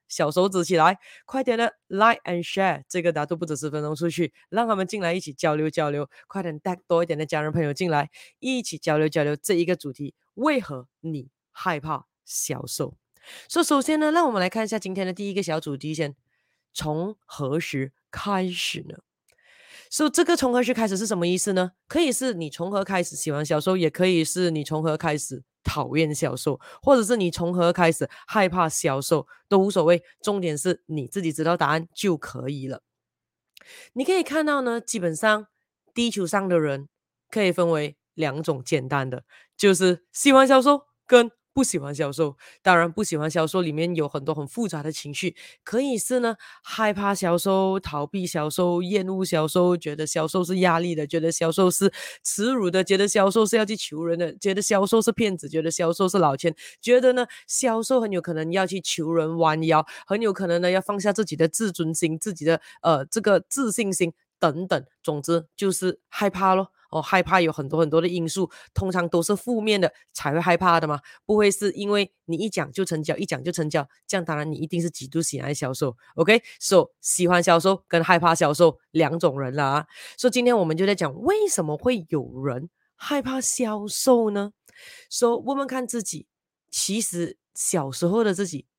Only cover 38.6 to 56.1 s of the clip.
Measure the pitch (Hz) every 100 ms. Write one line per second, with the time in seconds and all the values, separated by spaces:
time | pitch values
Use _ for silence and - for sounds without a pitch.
38.6 | 127 151 127 143 131 127 - _ _ -
39.6 | 202 180 185 175 _ - 285 269 262 269
40.6 | 254 285 - _ - 247 233 - _ -
41.6 | 254 165 139 143 147 143 151 139 - -
42.6 | 190 175 170 165 208 156 156 170 160 185
43.6 | 170 151 170 165 143 147 139 156 143 -
44.6 | 220 156 147 156 147 143 - - - -
45.6 | - 226 277 233 - 247 233 214 - -
46.6 | - - 220 202 202 196 180 175 196 190
47.6 | 190 190 160 147 147 202 180 170 151 165
48.6 | 175 175 180 202 185 190 190 165 156 180
49.6 | 180 175 160 147 156 165 156 190 175 185
50.6 | 180 165 175 156 147 165 160 160 165 160
51.6 | 185 - 196 - - - - - 220 262
52.6 | 185 185 190 240 202 214 196 208 220 226
53.6 | 208 220 - 151 165 170 170 - 202 190
54.6 | - 202 190 226 214 - 220 180 147 160
55.6 | 160 160 165 170 185